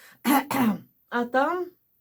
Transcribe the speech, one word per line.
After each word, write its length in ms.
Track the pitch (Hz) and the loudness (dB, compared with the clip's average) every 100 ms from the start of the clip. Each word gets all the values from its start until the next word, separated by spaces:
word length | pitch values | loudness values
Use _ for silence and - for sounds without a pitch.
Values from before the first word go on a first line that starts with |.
| - _ | -20 _
<clears throat> 540 | 240 277 285 269 226 180 - _ - | 0 0 0 0 0 -2 -8 _ -8
А 140 | 240 | -6
там 420 | 240 262 302 359 359 - _ _ | -2 0 0 -2 -6 -12 _ _